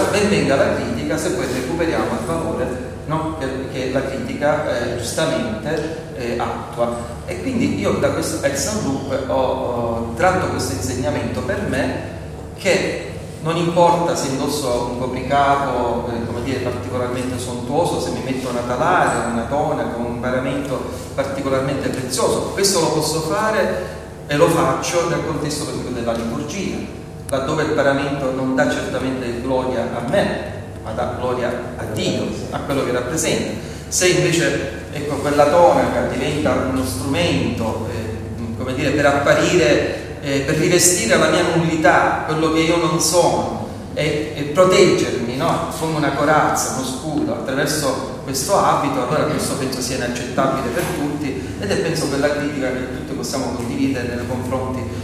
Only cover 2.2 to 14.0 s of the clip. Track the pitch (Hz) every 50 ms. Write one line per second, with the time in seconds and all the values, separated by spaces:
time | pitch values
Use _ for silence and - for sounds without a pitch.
2.2 | - - 165 160 - - - - - 127 123 127 127 - - - - 147 156 160
3.2 | 156 160 - 139 135 127 123 127 135 - - 139 131 131 135 135 - - - 117
4.2 | 113 - - - 147 147 151 147 - - - - 120 - - - - - - 170
5.2 | 160 151 160 - - 113 107 - - 147 160 151 156 - - - - - - -
6.2 | 120 117 117 120 117 113 117 117 - - - 120 117 117 117 117 117 - - -
7.2 | - - - - - - 247 - - - - - 196 185 - - - - - -
8.2 | - - 160 - - 139 139 - - - 214 - 147 139 135 139 - 131 131 -
9.2 | - - 135 135 127 123 - - 127 123 120 120 117 117 113 113 117 117 - -
10.2 | 175 185 185 180 - - - - - - 139 - - - - - 147 151 - -
11.2 | - - - - - - 202 208 202 - 135 131 - - - - - - - -
12.2 | - - - - - - - - - 190 175 190 - - - - - - - -
13.2 | - - - - 151 160 170 170 165 170 170 175 175 170 170 170